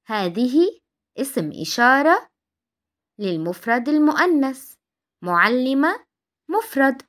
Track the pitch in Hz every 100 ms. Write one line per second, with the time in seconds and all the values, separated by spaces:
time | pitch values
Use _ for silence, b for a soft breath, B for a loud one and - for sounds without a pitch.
0 | - 214 180 180 247 285 370 - _ _
1 | _ - 269 - 151 - 165 - 247 269
2 | 302 392 - _ _ _ _ _ _ _
3 | _ - 196 165 165 180 233 240 247 302
4 | 302 - 359 302 269 262 - - _ _
5 | _ _ 175 175 202 254 262 269 311 466
6 | _ _ _ _ - 403 440 269 269 262